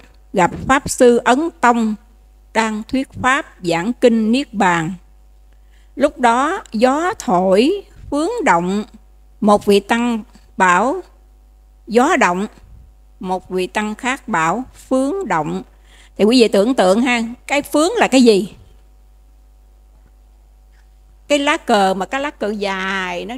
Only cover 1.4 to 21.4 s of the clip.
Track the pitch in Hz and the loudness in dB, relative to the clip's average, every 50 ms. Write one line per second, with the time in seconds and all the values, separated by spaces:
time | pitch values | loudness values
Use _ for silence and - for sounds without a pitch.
1.4 | 330 339 - - - 240 240 233 226 214 214 - _ _ _ _ _ _ _ _ | 0 -4 -4 0 2 2 2 2 0 -4 -4 -8 _ _ _ _ _ _ _ _
2.4 | _ _ - 214 226 220 214 208 220 - - 262 269 - - - - 254 262 294 | _ _ -4 -4 -2 -2 -4 -8 -8 -6 -6 -6 -6 -6 -8 -4 -2 -2 -2 -2
3.4 | 320 - - - 185 170 165 165 175 226 247 - - 240 226 226 220 214 233 269 | -4 -8 -14 -8 -4 -2 -2 -2 -2 -4 -2 2 2 2 2 2 0 0 0 0
4.4 | 285 - - 196 202 180 175 170 160 170 190 175 _ _ _ _ _ _ _ _ | -2 -4 -2 0 0 0 0 0 -2 -6 -8 -12 _ _ _ _ _ _ _ _
5.4 | _ _ _ _ _ _ _ _ _ _ - - 254 302 294 302 247 233 233 254 | _ _ _ _ _ _ _ _ _ _ -6 -2 -2 -2 0 0 0 2 2 2
6.4 | 277 311 381 427 - - - 208 233 254 269 302 339 359 440 - - 254 190 170 | 0 -2 -4 -6 -8 -8 -4 0 2 2 2 0 -2 -4 -6 -6 -4 -2 0 0
7.4 | 185 190 185 202 247 311 403 403 - - - - - - 277 285 311 349 480 480 | 2 2 2 2 2 2 0 -4 -6 -14 -20 -20 -12 -6 -4 -4 -4 -4 -4 -2
8.4 | 320 220 180 170 175 180 196 208 208 - - - _ _ _ _ _ _ _ - | 0 0 2 2 0 -2 -4 -4 -6 -8 -14 -20 _ _ _ _ _ _ _ -2
9.4 | - 214 208 202 - 208 202 202 202 - 240 233 240 240 233 220 208 - - - | 0 2 2 2 2 2 2 2 2 0 -2 -2 -2 -2 -4 -6 -8 -12 -20 -20
10.4 | _ _ _ - 185 185 175 180 214 262 349 381 339 - _ _ _ _ _ _ | _ _ _ 0 2 2 4 2 2 0 -4 -6 -10 -14 _ _ _ _ _ _
11.4 | _ _ _ _ _ _ _ _ _ - 208 240 247 311 370 277 214 180 175 185 | _ _ _ _ _ _ _ _ _ -2 2 2 2 2 2 2 2 0 0 -2
12.4 | 208 208 - - - - - - - - _ _ _ _ _ - 202 185 185 185 | -4 -8 -10 -16 -20 -20 -20 -20 -20 -20 _ _ _ _ _ -10 -8 -6 -6 -6
13.4 | - - 180 185 185 180 - 214 208 214 214 - - 247 262 - - - 214 165 | -6 -6 -6 -6 -4 -4 -4 -4 -4 -4 -6 -6 -6 -6 -6 -6 -6 -4 -2 0
14.4 | 160 165 180 233 262 - - - - - 262 262 269 277 359 392 381 226 180 160 | 0 0 -2 -2 -6 -10 -14 -14 -6 -2 -2 0 0 -2 -4 -4 -4 -2 -2 -2
15.4 | 151 160 175 190 - _ _ _ _ _ _ - - - _ - 196 214 254 254 | -2 -4 -6 -8 -10 _ _ _ _ _ _ -20 -20 -10 _ 0 2 4 6 4
16.4 | 220 208 208 202 196 247 269 240 196 185 190 233 247 254 247 233 226 226 247 - | 4 4 4 2 2 2 2 2 2 4 4 2 2 0 -2 -2 -4 -6 -10 -14
17.4 | _ - 277 285 277 - - 294 311 370 480 440 220 190 - 269 240 233 214 185 | _ -6 -4 -4 -4 -2 0 0 0 0 0 0 0 2 4 4 4 4 4 2
18.4 | 208 180 - - - - - - _ _ _ _ _ _ _ _ _ _ _ _ | 0 -4 -10 -20 -20 -20 -20 -20 _ _ _ _ _ _ _ _ _ _ _ _
19.4 | _ _ _ _ _ _ _ _ _ _ _ - - _ _ _ _ _ _ _ | _ _ _ _ _ _ _ _ _ _ _ -20 -20 _ _ _ _ _ _ _
20.4 | _ _ _ _ _ _ _ _ _ _ _ _ _ _ _ - _ - 285 294 | _ _ _ _ _ _ _ _ _ _ _ _ _ _ _ -12 _ -2 -2 0